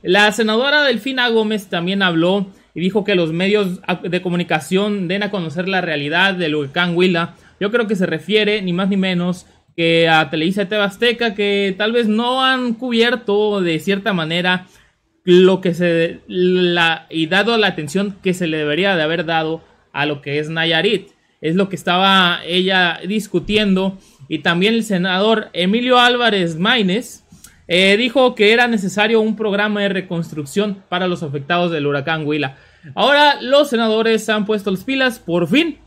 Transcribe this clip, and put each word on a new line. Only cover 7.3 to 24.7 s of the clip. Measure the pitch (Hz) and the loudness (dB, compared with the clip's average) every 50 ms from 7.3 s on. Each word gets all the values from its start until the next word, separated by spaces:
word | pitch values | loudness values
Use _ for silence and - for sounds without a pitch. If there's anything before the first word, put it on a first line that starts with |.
| - - - - _ _ | -8 -18 -20 -20 _ _
Yo | 185 202 | -4 -2
creo | 214 240 233 202 | 0 0 0 0
que | 220 175 | 0 -2
se | 185 | 0
refiere | 170 160 156 - - 208 214 214 208 208 220 | -2 -2 -4 -4 0 0 0 2 2 0 -2
ni | 190 185 | -2 -4
más | 175 180 196 196 | -2 -2 -2 0
ni | 202 | 0
menos | 196 190 190 185 175 175 180 180 180 - _ _ _ _ _ _ | 0 0 0 0 -2 -2 -2 -4 -6 -8 _ _ _ _ _ _
que | - 170 165 165 165 165 160 | -2 0 2 4 4 4 4
a | 160 156 160 143 | 4 4 2 0
Televisa | 156 160 156 175 190 208 | -2 -2 -2 -2 0 -2
y | 202 185 | -4 -2
T | 214 214 | 0 -2
V | 202 | -2
Azteca, | 196 196 - 233 240 233 233 240 233 208 | -2 -2 0 0 0 0 0 -2 -4 -2
que | 220 208 202 202 202 202 196 190 190 | -2 -2 -2 0 0 -2 -2 -2 -2
tal | 208 214 | -2 0
vez | 226 240 240 214 | 0 0 0 2
no | 214 214 233 240 254 262 | 0 0 0 0 0 0
han | 262 262 262 254 254 247 226 | 2 0 0 0 -2 -4 -4
cubierto | 233 254 254 240 226 226 240 262 247 240 - 202 208 214 214 208 202 | -4 -4 -2 2 2 2 2 2 -2 -2 -2 0 0 0 0 0 0
de | 185 170 160 156 | 0 0 -2 -2
cierta | 156 196 196 202 196 226 202 | -2 -2 -2 -2 0 -2 -2
manera | 175 160 156 165 175 175 180 180 180 180 _ _ - _ _ _ _ _ _ _ _ _ | -2 -2 -2 -2 -2 0 0 0 -2 -4 _ _ -20 _ _ _ _ _ _ _ _ _
lo | 180 175 180 185 185 190 185 | 6 6 8 8 6 4 4
que | 185 185 165 | 0 -2 -2
se, | 151 180 175 170 165 165 170 - - _ - | 0 0 0 2 2 0 -2 -4 -10 _ -8
la, | 202 180 180 180 185 180 180 175 175 175 170 165 165 165 - _ | -2 0 2 2 4 4 2 2 2 2 2 2 0 -2 -6 _
y | - 160 160 156 | -4 -4 -2 0
dado | 180 190 202 196 - 220 | 0 0 2 2 0 2
la | 208 190 | 0 0
atención | 175 - 151 151 - 190 202 208 196 - | -2 -4 -10 -4 -4 -2 -4 -4 -6 -6
que | - 190 175 | -4 -4 -2
se | 185 185 | -2 -2
le | 160 156 156 | -4 -2 -2
debería | 151 147 147 156 185 202 196 170 | -2 -2 0 0 0 0 0 0
de | 156 | 0
haber | 156 165 170 170 | 0 -2 -2 -2
dado | 156 170 165 160 160 160 160 - _ _ _ _ _ _ | -2 -2 -2 -2 -2 -6 -6 -10 _ _ _ _ _ _
a | 139 143 | -4 -2
lo | 151 147 139 | -2 -4 -6
que | - 143 139 147 | -6 -6 -4 -4
es | 151 151 | -4 -4
Nayarit. | 160 165 165 165 165 160 165 202 220 180 - - _ _ _ _ _ _ | -4 -2 0 0 0 2 2 2 0 -2 -4 -8 _ _ _ _ _ _
Es | - 156 165 | -4 -2 0
lo | 185 196 190 | 0 0 0
que | 185 160 | -2 -6
estaba | - 190 175 180 190 196 196 190 185 175 175 - - | -2 0 0 2 2 4 4 4 4 2 0 -2 -6
ella | 156 175 185 185 185 190 185 180 175 160 - - 180 | -4 -2 0 0 2 2 2 2 2 0 -4 -6 -4
discutiendo. | 208 214 202 - - 180 139 - 202 214 214 202 190 185 190 196 190 190 _ _ _ _ - _ | -4 -4 -4 -2 -4 -4 -2 0 0 0 2 2 2 2 0 -2 -4 -8 _ _ _ _ -12 _
Y | 156 156 | -8 -4
también | 139 185 170 170 185 208 | -2 0 0 2 2 2